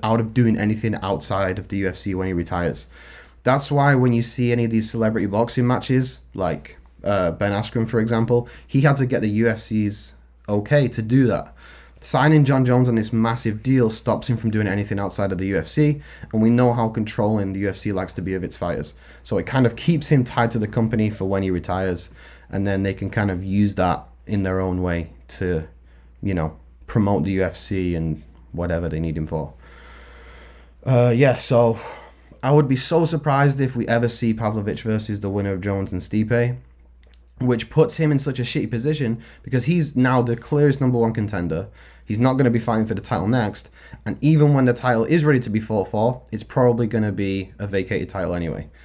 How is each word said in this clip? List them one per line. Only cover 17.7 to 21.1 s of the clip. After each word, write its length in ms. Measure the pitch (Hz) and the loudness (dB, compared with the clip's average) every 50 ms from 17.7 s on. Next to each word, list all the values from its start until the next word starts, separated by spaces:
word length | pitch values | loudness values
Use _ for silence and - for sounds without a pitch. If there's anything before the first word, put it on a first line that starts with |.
F 60 | 92 | -4
C 160 | - - 107 98 | -4 -6 -4 -4
likes 200 | 92 92 87 - | -4 -4 -6 -8
to 80 | - | -8
be 140 | 87 95 95 | -6 -6 -4
of 100 | 92 90 | -4 -6
its 140 | 85 - - | -6 -8 -6
fighters. 360 | 90 87 82 - - - - - - - - - - | -6 -4 -4 -6 -6 -10 -12 -16 -20 -20 -20 -20 -8
So 160 | - 113 98 | -4 -4 -4
it 80 | 92 | -2
kind 180 | - - 131 127 | 0 0 2 2
of 120 | 113 - | 2 0
keeps 340 | - - 165 170 143 - - | 0 0 0 0 0 2 2
him 120 | 151 131 123 | 2 2 2
tied 280 | - - 127 117 113 | 2 0 0 0 0
to 80 | - 117 | 0 -2
the 100 | 104 104 | -4 -2
company 400 | - 120 113 110 120 110 107 | -2 -2 0 0 0 0 0
for 160 | 107 | 0